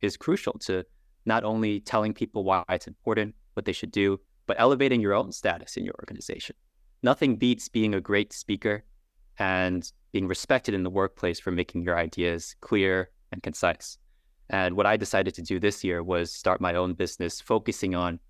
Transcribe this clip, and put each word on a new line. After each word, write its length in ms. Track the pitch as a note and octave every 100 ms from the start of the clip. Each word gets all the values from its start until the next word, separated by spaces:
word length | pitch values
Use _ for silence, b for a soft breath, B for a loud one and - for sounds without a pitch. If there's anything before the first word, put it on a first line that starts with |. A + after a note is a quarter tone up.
is 140 | G#2 -
crucial 400 | - G3 - -
to 240 | - F#2 - _ _ _
not 180 | - A2+
only 380 | A2 A2 A2 G#2
telling 340 | - A2 G#2+
people 300 | G#2 G#2+ G#2+
why 180 | F#2+ F#2 E2+
it's 180 | F2+ -
important, 480 | - A2+ A2 G#2+ - _
what 100 | -
they 80 | G2
should 180 | F2+ F#2
do, 300 | G#2 G2 G2 _ _ -
but 80 | A#2
elevating 420 | B2 C3+ C#3 B2
your 140 | G#2
own 160 | G2+ F#2+
status 460 | - G2+ E2+ - -
in 80 |
your 100 | - -
organization. 560 | - - - - - - _ _ _ _
Nothing 320 | B2 C#3 C#3 G#2+
beats 320 | B2 A#2 -
being 260 | A#2 G#2+
a 60 | G2
great 320 | F2+ G2+ G#2
speaker 500 | - - G2+ G#2+ G#2 - - _ _ - -
and 500 | F#2+ F#2 F#2 F2+ - - _
being 160 | G#2+ F#2+
respected 480 | F2+ - C3 -
in 80 | G2
the 80 | F2+
workplace 480 | F#2+ F#2+ - F2+ E2
for 140 | F#2+
making 320 | F2+ F2 F2
your 120 | F2 E2+
ideas 600 | E2 - F2 E2+ - -
clear 500 | - G#2+ F#2+ F#2 F2+ _ -
and 140 | F#2
concise. 520 | - - F2 - - - _ _ _ _ -
And 260 | G2 F2+
what 120 | F#2 G2+
I 100 | G#2+
decided 380 | G#2 G2 F#2
to 80 | -
do 180 | E2 F#2
this 240 | G2+ -
year 180 | F#2+ F2
was 300 | F2 F2 E2+
start 280 | - F#2+ F#2
my 140 | F2+
own 200 | F2 F#2
business 460 | E2+ F2+ - F2 -
focusing 540 | - A2 A2 - F#2+
on 240 | F2 F2 E2+